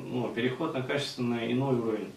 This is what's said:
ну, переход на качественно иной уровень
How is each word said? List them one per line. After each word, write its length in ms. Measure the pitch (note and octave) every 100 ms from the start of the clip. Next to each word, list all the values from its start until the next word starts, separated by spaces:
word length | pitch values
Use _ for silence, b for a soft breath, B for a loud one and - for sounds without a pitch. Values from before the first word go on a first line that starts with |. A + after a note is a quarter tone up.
| C3+
ну, 220 | B2 G#2+
переход 460 | A#2 B2 - E3
на 80 | C3
качественно 680 | B2+ C#3+ - - A#2+ A#2 A2+
иной 220 | B2 C#3 A#2+
уровень 360 | A2+ G#2 F#2+